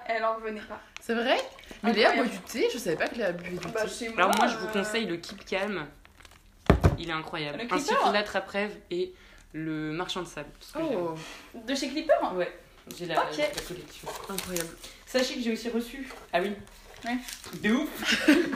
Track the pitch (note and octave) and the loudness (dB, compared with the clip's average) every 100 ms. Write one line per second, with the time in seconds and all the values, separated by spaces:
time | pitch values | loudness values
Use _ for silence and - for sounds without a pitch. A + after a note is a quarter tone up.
0 | - A3+ A3 A3+ A3 G#3+ G3 G#3+ - - | -2 0 0 0 -4 -8 -10 -14 -14 -10
1 | - A#3 A#3+ A4 C5 - - - G#3 G3+ | -2 0 2 2 0 -10 -18 -2 2 6
2 | D4 - A#3+ F#3+ - A#3 A#4 B3+ G3+ D#3 | 6 6 2 -2 -6 0 0 0 -2 0
3 | G#3 A#3 G3 F3 F3 F3+ E3+ A3 G#3+ - | -2 -2 -2 -2 -6 -8 -4 -2 -2 -4
4 | A3+ A3 F#3 G#3 A#3+ - G3+ G#3 G3+ A3+ | -2 4 6 6 4 2 -2 -2 0 -2
5 | A3 E3+ - G3 - F#3+ G#3 F#3 D3 - | -2 -4 -8 -14 -4 -2 -2 -4 -8 -12
6 | - - - - - - - - - - | -20 -20 -20 -20 -20 2 6 8 6 4
7 | E3+ D#3+ D#3 F3 D3 - A#3+ F#4 G4+ C5 | 0 -4 -4 -4 -4 -4 0 0 4 4
8 | - G#3 G#3 G3 - G3+ G#3 E3+ - F3 | 6 4 2 -2 -2 -2 -2 -4 -6 -2
9 | F#3 - - - - D#3 D#3+ D#3 D#3 D#3+ | -2 -6 -20 -20 -12 -6 -4 -4 -4 -4
10 | F3+ F#3+ E3+ - C#3+ - - D4+ D#4+ G#3 | -4 -4 -6 -10 -12 -14 -10 -4 -2 0
11 | E3+ D#3+ D#3+ - - A#3+ A3+ C4+ C#4+ C#4+ | -2 -4 -10 -14 -16 -10 -4 -2 -2 0
12 | D#4+ E5+ - F#3 F3 - - - - - | 4 4 4 0 -2 -6 -18 -20 -16 -10
13 | E3+ D#3 - G#3+ D4 - - D#3+ - - | -2 0 0 0 -2 -2 -8 -10 -12 -14
14 | - - - F#3+ F#3 F3 E3 - - - | -12 -10 -6 -6 -4 -4 -6 -10 -16 -18
15 | - B3+ B3+ B3+ A#3 A3 A#3+ A3 A#3 C4+ | -2 0 2 0 -2 -2 -2 -2 -4 -8
16 | C4 - - F3 G3+ G3+ - - - - | -12 -12 -2 0 0 -4 -12 -20 -20 -10
17 | A#3 B3 B3 - - E3+ G#3 B3 D#4 - | -4 -4 -6 -12 -12 -2 2 2 2 -2
18 | - - - D4 D#4 | 0 4 6 6 4